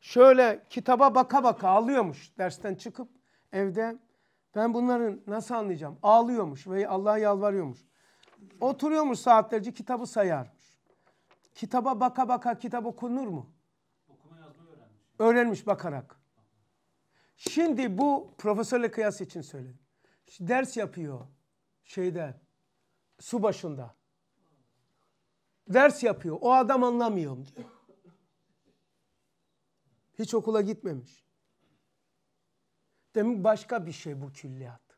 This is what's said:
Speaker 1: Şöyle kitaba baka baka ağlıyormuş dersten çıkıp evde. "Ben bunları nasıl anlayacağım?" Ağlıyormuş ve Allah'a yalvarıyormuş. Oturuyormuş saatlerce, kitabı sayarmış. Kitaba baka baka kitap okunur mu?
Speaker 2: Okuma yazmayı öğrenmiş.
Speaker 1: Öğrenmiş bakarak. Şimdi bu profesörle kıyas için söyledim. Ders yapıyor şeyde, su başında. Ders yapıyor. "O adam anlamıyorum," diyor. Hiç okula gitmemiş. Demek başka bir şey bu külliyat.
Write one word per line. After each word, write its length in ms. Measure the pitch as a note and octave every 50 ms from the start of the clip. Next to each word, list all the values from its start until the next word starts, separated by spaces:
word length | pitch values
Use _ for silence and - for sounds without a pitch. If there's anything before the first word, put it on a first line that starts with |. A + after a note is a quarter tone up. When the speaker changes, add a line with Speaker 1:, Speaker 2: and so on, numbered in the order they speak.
Speaker 1:
Şöyle 640 | - - - A#3+ B3+ C4+ C4 B3+ B3+ A3+ G#3 - - _
kitaba 460 | - B3 - - B3+ A#3 C#4 C4+ G#3+
baka 280 | B3+ B3+ B3+ A#3 C#4 B3+
baka 260 | A#3+ G#3+ - G3+ F#3
ağlıyormuş 680 | F#3+ G#3 A3+ A#3+ C#4 B3+ G#3+ E3+ C3+ - - - _
dersten 380 | - F#3 F3+ C#3 - - G#3 F#3+
çıkıp 340 | F#3+ - A#3 - - B3 - _ _ _ _ _ _ _ _
evde. 480 | - F#3+ G3 G3 E3+ G#3+ A3+ A3+ A3+ B3+ _ _ _ _ _ _ _ _ _ _ _
"Ben 180 | G#3 A3 A#3 A3+
bunları 460 | A#3+ A#3+ B3 B3 A#3+ A#3 A3 G3 C4+ -
nasıl 280 | G3+ G#3 A3+ G#3+ - A#3+
anlayacağım?" 440 | A3+ G#3+ G3+ F3+ C#3+ D#3 - E3 - -
Ağlıyormuş 640 | G#3 A3 A#3 A#3 A#3 B3 A3+ G3 D#3+ C#3 C3+ -
ve 200 | F#3+ F#3 G3 G3+
Allah'a 300 | G#3 G3 F#3+ G3 G#3 G#3+
yalvarıyormuş. 640 | A3 G#3+ G#3 G3+ F#3+ G3+ G#3 G3 G3 E3 C#3 A#2+ - _ _ _ _ _ _ _ _ _ _ _ _ G3+ F#3+ - -
Oturuyormuş 580 | A#3 C4 C4+ C4+ C4+ D4+ D#4 D#4 D4+ C#4 A#3+ -
saatlerce, 540 | - B3 A#3 A3 G#3+ A3 A#3+ A3 F#3+ A#3+ -
kitabı 320 | - G#3 - B3+ A3+ A#3+
sayarmış. 760 | A#3 - A3+ G3+ F3+ D#3+ C#3 B2 - _ _ _ _ _ _ _ _ _ _ _ _ _ _ _ _ _ _ _ _ _
Kitaba 440 | - A#3 - - B3+ A3 C4+ B3+ G3+
baka 280 | B3+ B3 B3 - B3+
baka 300 | A3 B3 A#3+ - B3 A#3
kitap 280 | A#3+ - A#3 B3 A#3+ G#3+
okunur 420 | A#3 - - A#3+ B3 A#3+ C4+ C4+
mu? 220 | G#3+ F3 C#3+ A#2+ - _ _ _ _ _ _ _ _ _ _ _
Speaker 2:
Okuma 300 | _ C#3 _ _ D3 E3
yazmayı 320 | E3 D#3+ - - _ - -
öğrenmiş. 320 | - - - _ _ _ _ _ _ -
Speaker 1:
Öğrenmiş 480 | A3 A3+ A#3 B3 A#3+ A#3 G3+ - -
bakarak. 520 | G#3 G3 - - E3+ C#3+ C3 B2 _ - _ _ _ _ _ _ _ _ _ _ _ _ _ _ _ _ _ _ _ _ _ _ _ _
Şimdi 600 | _ - - - D4 E4+ E4 C#4 A3 C4 A#3 F#3
bu 360 | F#3 C#4 C#4+ C#4 - - - -
profesörle 540 | - - G#3+ G#3 G#3 A3+ A3+ B3 A#3+ A#3+ A3+
kıyas 300 | A#3 A3+ A3 G#3 G3+ G#3
için 200 | F#3 - - F3
söyledim. 380 | - - - C#3 B2+ B2+ B2+ _ _ _ _ _ _ _ _ _ _ _ - -
Ders 380 | F3+ E3+ B3 C4 C4+ B3+ -
yapıyor 420 | A3+ G#3 F3+ - F3+ E3 D3 C3+ A#2+ B2 - _ _ _ _ _ _ _ _ _ _ _
şeyde, 500 | _ - F#3+ F3+ F3+ D#3+ E3+ D#3+ C#3+ B2+ - _ _ _ _ _ _ _ _ _ _ _ _ _ _ _ _
su 240 | - - A#3+ A#3+ G3
başında. 520 | G#3+ E3+ - - E3 D3 C3 B2 A#2 _ _ _ _ _ _ _ _ _ _ _ _ _ _ _ _ _ _ _ _ _ _ _ _ _ _ _ _ _ _ _ _ _ _ _
Ders 360 | - F#3 B3+ C#4 D4 C#4 - A#3+
yapıyor. 340 | A3+ G3 - - E3+ D#3 -
"O 120 | - A#3+ B3+
adam 300 | C4 B3+ G#3+ C4+ B3+ B3+
anlamıyorum," 640 | B3 A#3+ A#3+ A#3+ A3+ G#3 F#3 D#3+ C#3 C3 B2+ C#3
diyor. 240 | C#3 _ - B3 - - _ _ _ - _ _ F3 _ _ _ _ _ _ _ _ _ _ _ _ _ _ _ _ _ _ _ _ _ _ _ _ _ _ _ _ _ _ _ _ _ _ _ _ _ _ _ _ _ -
Hiç 140 | A3 - A#3
okula 280 | A3+ G#3+ A3 A3 G#3+
gitmemiş. 640 | G3+ G3+ A3 G#3 - F#3+ D3+ B2+ B2 - - _ _ _ _ _ _ _ _ _ _ _ _ _ _ _ _ _ _ _ _ _ _ _ _ _ _ _ _ _ _ _ _ _ _ _ _ _ _ _ _
Demek 280 | G#3+ G#3 A#3 B3 G3+ F3+
başka 420 | A3 A3 G#3+ - - A#3+ A#3 E3+
bir 60 | E3
şey 300 | D#3 - - E3 C#3+ C3+
bu 100 | C#3 C#3
külliyat. 500 | C#3 - - C3+ C3 C3 C3 A#2+ A#2+ - _ _ _